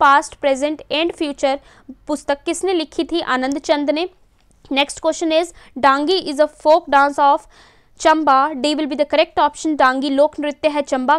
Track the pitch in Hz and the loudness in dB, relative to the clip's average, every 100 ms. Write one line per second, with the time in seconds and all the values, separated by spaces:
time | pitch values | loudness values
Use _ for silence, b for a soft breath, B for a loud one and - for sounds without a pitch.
0 | 285 285 - - 277 262 294 311 - 294 | 4 4 0 -4 -2 -2 -4 -6 -6 -4
1 | 339 - 294 285 277 277 b b b - | -2 -4 -8 -2 -2 -2 b b b -14
2 | - 294 - 285 339 320 370 349 302 - | -8 -6 -4 -6 -4 -4 -2 -2 -4 -6
3 | 302 330 - 254 262 294 - 294 294 302 | -4 -4 -4 -4 -4 -4 -2 -2 -2 -4
4 | 359 _ _ _ _ _ - 269 285 - | -6 _ _ _ _ _ -6 -2 -2 -4
5 | 320 311 330 320 349 - b 262 269 269 | -4 -2 -2 -2 -2 -8 b 0 2 2
6 | 294 370 294 277 302 - 302 339 339 277 | 0 -2 -2 -2 -2 0 2 2 2 2
7 | 285 285 285 311 - b b b b b | 2 2 2 2 -2 b b b b b
8 | 320 320 294 262 302 269 294 302 294 285 | 2 2 4 2 2 -2 -2 -2 -2 -2
9 | 285 294 320 359 294 - 320 294 254 269 | 0 0 0 0 0 0 -4 2 2 0
10 | 285 269 302 302 294 285 302 294 285 254 | -2 2 0 0 -8 -2 -2 -2 -4 -2
11 | 254 | 0